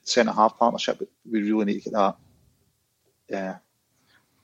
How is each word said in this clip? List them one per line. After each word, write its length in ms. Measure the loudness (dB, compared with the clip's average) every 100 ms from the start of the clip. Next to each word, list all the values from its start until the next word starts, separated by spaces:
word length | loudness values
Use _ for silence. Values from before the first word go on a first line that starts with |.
centre 300 | -2 0 2
half 260 | 4 2 4
partnership, 500 | 0 0 -4 -6 -8 _ -6
we 120 | -4
really 240 | 0 0 0
need 160 | -2
to 60 | -4
get 20 |
that, 240 | 0 0 -2 _ _ _ _ _ _ _ _ _ _ -12
uh, 260 | -8 -8 -12 _ _ _ _ _ _ _ _